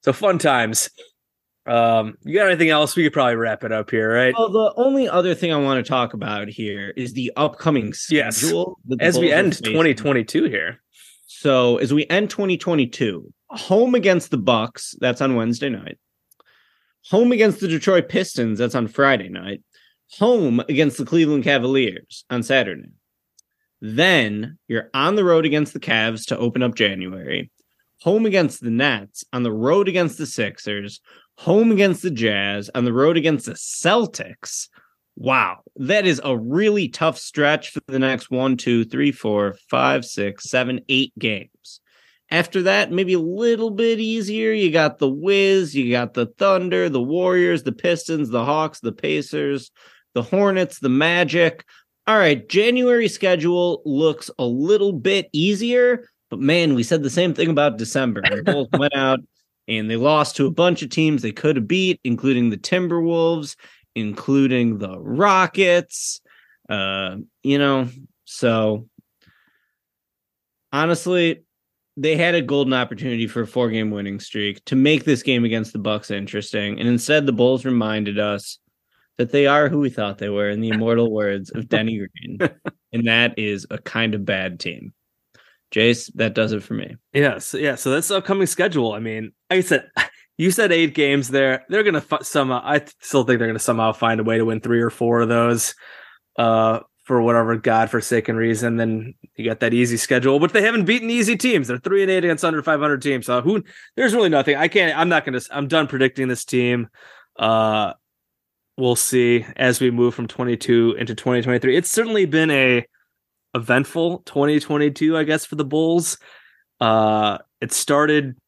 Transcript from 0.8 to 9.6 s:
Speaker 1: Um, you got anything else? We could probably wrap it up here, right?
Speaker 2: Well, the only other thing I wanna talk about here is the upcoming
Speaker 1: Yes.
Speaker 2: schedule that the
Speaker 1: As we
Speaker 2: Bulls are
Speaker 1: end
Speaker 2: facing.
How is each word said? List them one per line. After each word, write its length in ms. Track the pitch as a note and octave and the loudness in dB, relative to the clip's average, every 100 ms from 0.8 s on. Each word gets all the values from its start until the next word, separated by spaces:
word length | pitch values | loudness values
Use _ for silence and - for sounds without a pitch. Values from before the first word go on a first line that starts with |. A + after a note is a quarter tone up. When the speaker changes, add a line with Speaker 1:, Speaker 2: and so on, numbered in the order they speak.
| - _ - _ _ _ _ _ - | -6 _ -20 _ _ _ _ _ -2
Speaker 1:
Um, 500 | A#2 A#2 A2+ A2 - | 2 4 2 0 -8
you 160 | - F3 | -4 0
got 80 | G3 | 2
anything 240 | E3+ E3 | 2 2
else? 260 | D3+ D3+ - | 2 2 0
We 60 | |
could 100 | D#3 | 0
probably 220 | D3 B2 A#2 | 2 0 0
wrap 280 | A#2 G#2+ | -2 -4
it 80 | A#2 | -4
up 180 | A2 G#2 | -6 -2
here, 240 | A2+ A2 | -2 2
right? 180 | A#2 B2+ B2+ | 2 2 2
Speaker 2:
Well, 120 | A3+ | 0
the 220 | G3+ A3 - | 2 0 2
only 320 | B3+ C4+ B3+ | 2 2 2
other 260 | F3+ F3+ | 0 0
thing 180 | D#3+ E3+ | -2 -2
I 40 | D3+ | 0
wanna 260 | C#3 C3 | 0 -2
talk 320 | B2 C3 A#2+ | 0 -2 -2
about 340 | A2 G#2 G#2 G#2 | -6 -8 -8 -8
here 460 | G#2+ G#2+ G2+ G2 - | -8 -8 -8 -10 -10
is 160 | B2 | -8
the 200 | A#2 B2 - | -6 -8 -2
upcoming 560 | D3 - E3 C#3+ G#2+ - - | -2 0 0 0 -2 -8 0
Speaker 1:
Yes. 300 | D3+ A2+ A2+ | 0 0 -2
Speaker 2:
schedule 400 | D#3 E3+ F#3 - - | -2 -2 -4 -8 -8
that 120 | B2+ | 0
the 60 | |
Speaker 1:
As 140 | E3 F3 | 2 4
we 80 | E3+ | 4
Speaker 2:
Bulls 60 | |
are 40 | D3 | 4
Speaker 1:
end 200 | F#3+ | 2
Speaker 2:
facing. 180 | - | -2